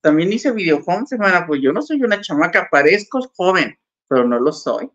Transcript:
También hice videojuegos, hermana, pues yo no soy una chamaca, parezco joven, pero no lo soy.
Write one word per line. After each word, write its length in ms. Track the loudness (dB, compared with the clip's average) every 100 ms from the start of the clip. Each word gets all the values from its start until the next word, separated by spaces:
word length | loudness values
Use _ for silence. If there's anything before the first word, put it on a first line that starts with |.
También 320 | 2 2 0
hice 200 | -2 -2
videojuegos, 600 | -2 0 0 0 -4 -4
hermana, 340 | -2 2 2 0
pues 140 | 0
yo 100 | 0
no 100 | 0
soy 200 | -2 -2
una 180 | 0 -2
chamaca, 480 | -2 -2 0 0 2
parezco 500 | 2 4 2 0 -6 -6
joven, 440 | _ 0 2 0 -6 _ _ _
pero 160 | 0 2
no 120 | 0
lo 140 | -2
soy. 380 | -4 -6 -6 -6